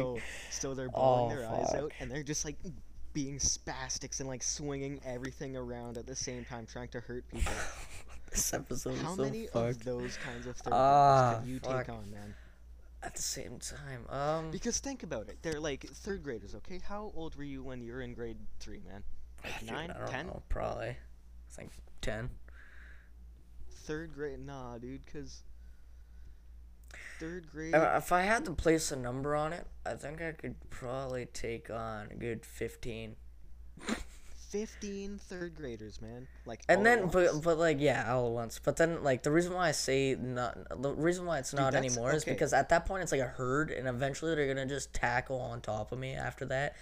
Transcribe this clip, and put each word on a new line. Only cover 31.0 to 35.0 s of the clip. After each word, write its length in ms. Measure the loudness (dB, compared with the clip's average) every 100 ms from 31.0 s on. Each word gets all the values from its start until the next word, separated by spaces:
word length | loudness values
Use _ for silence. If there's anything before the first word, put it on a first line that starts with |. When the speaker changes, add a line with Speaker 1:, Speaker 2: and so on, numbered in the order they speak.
| -2 -4
Speaker 2:
take 460 | -4 -4 -4 -4 -6
on 400 | -6 -4 -6 -8
a 40 |
good 300 | -6 -4 -4
fifteen. 720 | -6 -6 -6 -4 -6 -6 -8 -10 -14 -14 -14 -12 -12 -8 -4 -4 -4 -12 -12 -12 -8
Speaker 1:
Fifteen 680 | -6 -6 -8 -8 -6